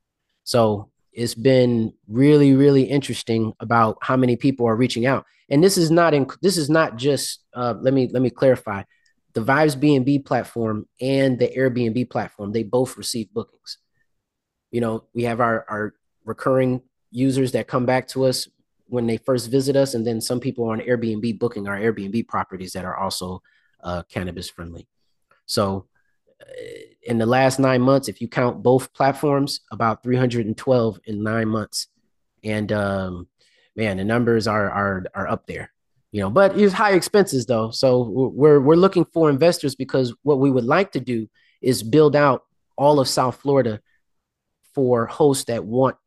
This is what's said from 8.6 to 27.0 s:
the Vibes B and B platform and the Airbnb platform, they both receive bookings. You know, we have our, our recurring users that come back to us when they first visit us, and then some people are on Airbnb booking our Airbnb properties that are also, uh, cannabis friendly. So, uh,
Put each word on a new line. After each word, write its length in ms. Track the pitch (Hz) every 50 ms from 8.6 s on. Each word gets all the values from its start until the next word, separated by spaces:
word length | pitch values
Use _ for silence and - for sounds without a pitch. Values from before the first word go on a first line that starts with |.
| - 110 101 98 - _ _ _ _ _ _ _ _ _ -
the 80 | 113
Vibes 380 | 110 135 135 151 156 156 135 131
B 160 | 147 151 143
and 80 | 131 120
B 140 | 139 143
platform 680 | 135 135 - 139 117 104 - - 117 113 110 107 104 - _ _ -
and 380 | 127 135 139 135 135 131 123
the 120 | 113 123 113 -
Airbnb 540 | 127 131 131 117 123 120 113 110 127 120 -
platform, 420 | - 120 98 - _ - 101 101
they 120 | 107 113 110
both 340 | 101 123 123 131 123 -
receive 340 | 104 101 - - 117 104 -
bookings. 460 | - 117 104 _ _ _ _ - - _ _ _ _ _ _ _ _ _ _ _ _ _ _ _ _ _ _ -
You 100 | 117 120
know, 220 | 117 110 113 110 - _ -
we 120 | 120 120
have 140 | 117 117 117
our, 240 | 120 117 113 110 - -
our 240 | 107 104 107 104 - _ _ _ _ _ -
recurring 560 | 113 113 - - 139 131 131 131 127 127 127 _ _ _ _ _ _
users 400 | - 123 135 135 127 135 131 120
that 160 | - 113 110
come 180 | - 151 127 123
back 220 | 123 127 127 -
to 180 | - - 131 131
us 220 | 131 131 - - - _ _ _ _ _ _ _
when 180 | - 123 123 117
they 120 | 113 113
first 340 | 113 - 135 131 120 110 113
visit 240 | 127 139 127 139 135
us, 180 | 139 135 135 -
and 140 | 113 110
then 120 | 120 113 110
some 200 | - - 123 123
people 260 | 127 131 123 120 117
are 80 | 113 110
on 60 | 110
Airbnb 580 | - 127 123 113 117 113 107 107 120 117 101
booking 300 | 95 120 117 - 104 101
our 100 | 101 101
Airbnb 500 | 98 110 117 104 101 98 98 104 117 -
properties 460 | - 107 95 90 - 95 90 92 90 -
that 120 | 92 90
are 120 | 92 -
also, 460 | - 98 92 - - 90 90 92 92 _ _ _ _ _ _ _ _ -
uh, 180 | 87 90 85 - _
cannabis 400 | - 101 90 90 82 90 87 -
friendly. 380 | - - 85 85 85 - - _ _ _ _ _ _ _ _ _ _ _ _
So, 400 | - - 110 101 98 98 98 - _ _ _ _ _ _ _ _ _ _ _
uh, 40 | - - - - - - - - - - _ _